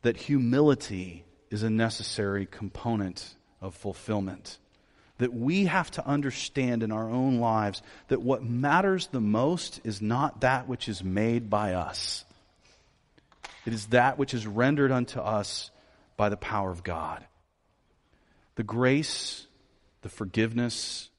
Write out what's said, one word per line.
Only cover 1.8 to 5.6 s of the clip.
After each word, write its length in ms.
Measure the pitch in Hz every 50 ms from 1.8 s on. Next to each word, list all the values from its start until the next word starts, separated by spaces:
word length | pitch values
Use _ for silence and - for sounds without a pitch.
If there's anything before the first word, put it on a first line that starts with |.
| 113 113 110 - 104 - - - 104 98 98 101 98
component 880 | 90 - - 104 98 - - - 117 117 107 101 92 87 - - - - _ _ _ _ _
of 160 | 95 95 -
fulfillment. 800 | - - 104 92 - - - 110 104 98 95 92 95 - - - - _ _ _ _ _ _ _ _ _ _ _ _
That 160 | 123 123 123
we 320 | 113 117 135 170 196